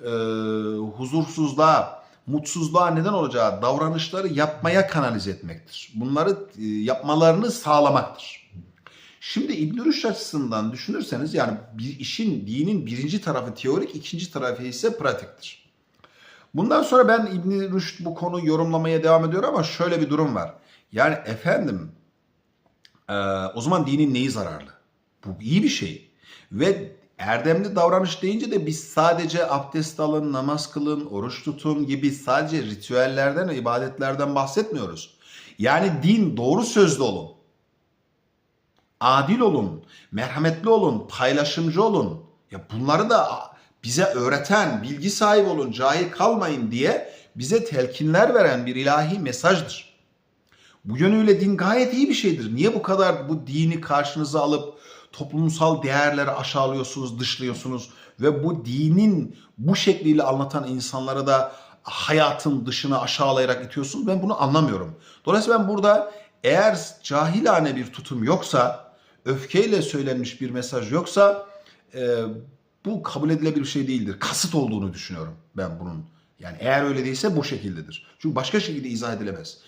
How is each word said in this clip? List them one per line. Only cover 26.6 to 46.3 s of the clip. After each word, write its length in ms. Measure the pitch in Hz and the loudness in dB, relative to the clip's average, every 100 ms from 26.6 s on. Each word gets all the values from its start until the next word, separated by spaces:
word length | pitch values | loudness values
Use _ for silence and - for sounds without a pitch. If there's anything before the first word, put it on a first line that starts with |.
| 180 196 - - _ - | 0 0 -6 -18 _ -10
erdemli 580 | 98 117 156 165 208 196 | -2 0 2 0 0 2
davranış 460 | 170 185 185 - | 4 4 0 -2
deyince 300 | 185 226 226 | -2 -2 -2
de 140 | 196 156 | -2 -2
biz 180 | 156 | -6
sadece 680 | - 160 165 170 160 170 160 | -4 2 2 2 0 -2 0
abdest 480 | 143 139 160 156 - | -2 -4 -4 -4 -2
alın, 340 | 151 151 147 | -2 0 -2
namaz 380 | 135 139 151 - | -2 -2 -4 -4
kılın, 340 | 151 147 147 147 | -4 -2 -4 -4
oruç 380 | 101 120 127 | -6 -6 -8
tutun 420 | 156 139 156 147 139 | -10 -6 -2 -2 -2
gibi 260 | 135 143 | 0 -2
sadece 520 | 139 - 123 156 160 | -2 0 0 0 -4
ritüellerden 840 | 107 101 - 123 131 135 139 151 185 | -4 -8 -2 2 2 2 0 0 -2
ve 60 | 135 | -2
ibadetlerden 800 | 117 120 131 - 135 139 143 139 | -2 -2 -4 -4 -4 -2 0 0
bahsetmiyoruz. 800 | 135 208 220 143 95 82 - _ _ - - - | 0 -2 -2 -4 -6 -10 -18 _ _ -20 -18 -2
Yani 320 | 117 156 190 143 | 2 4 2 2
din 340 | 165 226 180 113 | 4 4 4 0
doğru 260 | 123 185 | 0 2
sözlü 400 | 220 214 180 131 | 2 4 4 4
olun, 320 | 120 90 80 - _ _ _ _ _ _ _ _ _ _ _ _ _ _ _ - | -2 -2 -10 -18 _ _ _ _ _ _ _ _ _ _ _ _ _ _ _ 0
adil 400 | 120 135 139 233 | 4 4 4 4
olun, 440 | 220 139 98 78 - - - | 4 2 -2 -8 -16 -20 -10
merhametli 580 | 101 127 147 165 160 214 | -6 -6 0 0 0 2
olun, 380 | 220 170 110 - | 4 4 0 -6
paylaşımcı 720 | - 131 143 147 165 165 165 | 0 2 2 0 0 0 2
olun. 400 | 220 185 101 80 - _ _ | 2 2 -2 -6 -16 _ _
Ya 160 | 95 - | -18 -10
bunları 360 | 110 139 151 117 | -4 0 2 4
da 180 | - - - - - _ _ | 2 2 -4 -12 -20 _ _
bize 200 | 117 139 | -4 0
öğreten, 800 | 196 127 123 139 139 208 175 110 | 0 2 0 0 2 2 2 -2
bilgi 260 | 120 143 185 | -6 -4 -4
sahibi 400 | - 208 208 190 | 2 4 6 4
olun, 220 | 156 127 | 0 -4
cahil 400 | 113 135 160 175 | 0 2 2 -2
kalmayın 600 | - 208 | 2 2